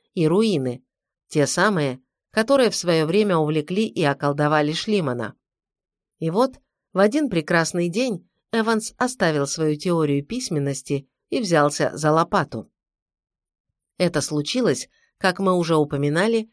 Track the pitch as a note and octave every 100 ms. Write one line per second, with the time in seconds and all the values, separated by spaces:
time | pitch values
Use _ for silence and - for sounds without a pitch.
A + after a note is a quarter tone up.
0 | _ F#3 D#3 F#3 A3 D#3+ B2+ A#2+ - _
1 | _ _ _ D3+ C3+ - G3+ F3+ C#3+ B2+
2 | _ _ _ A3 A3 C#4 A3 - E3+ D#3+
3 | D#3 G3 G#3 E3 D3+ D#3 D3+ F#3+ A3+ -
4 | D3 C#3 D3 D3 D3 D3+ D3 D#3+ A3 G#3
5 | C#3+ A#2+ G#2+ - _ _ _ _ _ _
6 | _ _ E3 F#3+ C4 - _ _ _ F3+
7 | G#3 D4 C#4+ E3+ D3+ E3+ D#3+ F3 F3 F#3+
8 | C4 F3 - _ _ A3+ A3 A3 - -
9 | B3+ - F3 D3+ C#3 E3 D#3 D3+ F3+ E3+
10 | D3 C#3+ C#3+ A#3+ B3+ D3+ C#3 C#3 - C#3
11 | - _ _ C4+ G3 D#3+ C#3+ - C#3 -
12 | D3+ D#3+ E3+ F#3+ - A#2 - _ _ _
13 | _ _ _ _ _ _ _ _ _ -
14 | F3 D3 - D3+ D3 B3+ G#3+ B2 - _
15 | _ _ F#3+ F3+ F#3+ F3+ E3 D#3+ D3 C#3+
16 | C#3+ D#3+ A3 A3+ A3